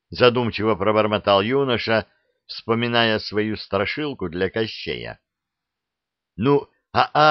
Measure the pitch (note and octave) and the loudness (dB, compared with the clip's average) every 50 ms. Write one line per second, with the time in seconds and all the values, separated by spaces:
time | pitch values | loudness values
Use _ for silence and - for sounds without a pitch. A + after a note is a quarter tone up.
0 | _ - - - B2 B2 A#2 B2+ B2 A2 - - G#2 A2 G#2+ F2+ G2 G#2 G#2+ G#2+ | _ -10 -2 4 4 4 4 4 0 -2 -2 -2 0 0 0 0 0 0 2 2
1 | G#2 G#2 G#2+ G2+ - G#2 G2+ G2 G2 A2+ C3 C#3 C#3 C3 A#2+ G#2+ - - A2+ A2 | 0 0 0 -2 0 2 2 2 2 0 0 -2 0 0 -2 -2 -2 0 0 0
2 | - _ _ _ _ _ _ _ _ - - - - A2 A2+ A2+ A#2+ A#2+ A#2+ A#2 | -2 _ _ _ _ _ _ _ _ -18 -18 -10 -4 -2 -2 0 0 0 2 2
3 | A#2 A2+ A2 G#2+ - - G2 G#2 G#2+ A2 G#2+ G2 - - - G2 G2+ - - D3 | 2 2 2 0 -2 -4 -4 -2 -2 -2 -4 -8 -8 -4 -2 -2 -2 -2 -4 -6
4 | D3+ D3 C3 - G2 F2 D#2 F2+ F#2+ F#2+ - A2+ A2+ A2 - - - - C#2 A#1+ | -6 -6 -6 -6 -8 -6 -4 -2 -2 -2 -2 -2 -4 -4 -6 -10 -10 -8 -8 -8
5 | A#1 A#1 A#1 - _ _ _ _ _ _ _ _ _ _ _ _ _ _ _ _ | -8 -12 -14 -16 _ _ _ _ _ _ _ _ _ _ _ _ _ _ _ _
6 | _ _ _ _ _ _ _ - G#2 C#3 C#3+ C#3 - - _ _ _ _ - A#2 | _ _ _ _ _ _ _ -2 2 2 2 2 2 -2 _ _ _ _ 0 0
7 | B2+ - - C#3+ D3+ D#3 | 0 2 2 4 4 4